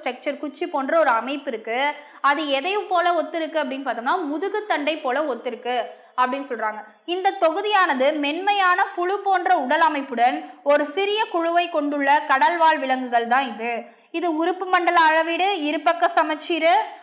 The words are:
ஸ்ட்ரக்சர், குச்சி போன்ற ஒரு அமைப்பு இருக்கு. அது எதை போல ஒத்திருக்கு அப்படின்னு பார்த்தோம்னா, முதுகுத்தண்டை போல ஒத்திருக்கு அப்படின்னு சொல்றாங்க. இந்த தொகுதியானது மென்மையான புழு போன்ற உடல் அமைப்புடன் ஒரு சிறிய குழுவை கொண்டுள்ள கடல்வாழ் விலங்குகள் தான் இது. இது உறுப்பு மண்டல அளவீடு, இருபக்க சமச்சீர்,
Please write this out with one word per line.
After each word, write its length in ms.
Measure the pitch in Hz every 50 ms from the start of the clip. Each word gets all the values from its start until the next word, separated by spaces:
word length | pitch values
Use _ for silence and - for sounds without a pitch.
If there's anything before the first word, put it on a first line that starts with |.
| -
ஸ்ட்ரக்சர், 360 | 269 247 - - 302 277 285
குச்சி 280 | - 294 - - 359
போன்ற 320 | - - 285 269 262 311 330
ஒரு 120 | 311 269
அமைப்பு 400 | 233 226 233 262 294 285 - 277
இருக்கு. 440 | 233 220 220 226 226 254 277 294 285 - - - - -
அது 280 | - 269 294 302 311 285
எதை 280 | 277 269 269 359 403
போல 360 | 415 370 381 370 349 349 349 349
ஒத்திருக்கு 460 | 320 302 311 330 330 320 302 320 311 294
அப்படின்னு 240 | 254 262 269 277
பார்த்தோம்னா, 300 | 262 226 233 233 269 339 381 349 277 294
முதுகுத்தண்டை 680 | 311 359 392 339 427 427 415 339 302 285 294 320 311
போல 220 | 311 262 247 277 311
ஒத்திருக்கு 600 | 302 240 233 - 254 226 226 - 240 247 240 208 - - - - - _
அப்படின்னு 320 | - 247 247 262 277 277 -
சொல்றாங்க. 360 | 247 220 220 214 214 214 214 - - _ _
இந்த 260 | - 349 370 370 392
தொகுதியானது 840 | 381 392 339 320 320 392 403 415 415 381 370 339 277 254 262 285 311
மென்மையான 720 | 302 285 285 302 339 381 403 403 403 381 359 359 370 392
புழு 340 | 392 - 349 349 359 392 392
போன்ற 380 | 403 392 381 359 349 381 370
உடல் 240 | 330 269 254 294 320
அமைப்புடன் 680 | 330 311 302 285 269 277 262 226 233 254 285 311 - - - - -
ஒரு 240 | 285 294 294 294
சிறிய 380 | 285 - 392 392 403 415 427 453
குழுவை 460 | 440 - 339 330 339 339 349 349 339
கொண்டுள்ள 520 | 339 311 294 294 294 285 277 277 285 302 302 294
கடல்வாழ் 500 | 269 269 294 311 349 339 320 320 311 294
விலங்குகள் 500 | 269 262 262 262 254 247 233 233 233 226
தான் 200 | 240 269 277 240
இது. 360 | 220 208 226 240 233 220 - - - _ _ _
இது 260 | - 339 320 349 311
உறுப்பு 300 | 302 330 359 349 359 381
மண்டல 340 | 370 370 359 349 349 349 349
அளவீடு, 640 | 320 311 311 320 320 339 339 330 359 392 403 349 294
இருபக்க 460 | 294 311 320 302 349 339 339 349 370
சமச்சீர், 680 | 370 359 320 311 311 294 - - 349 320 320 330 359 427 - - - -